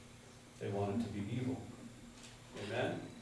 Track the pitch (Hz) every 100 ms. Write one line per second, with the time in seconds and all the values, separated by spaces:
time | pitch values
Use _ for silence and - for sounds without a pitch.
0 | - - - - - - 104 98 101 113
1 | 113 101 101 127 127 110 - - - -
2 | - - - - - - 101 95 101 90
3 | 87 -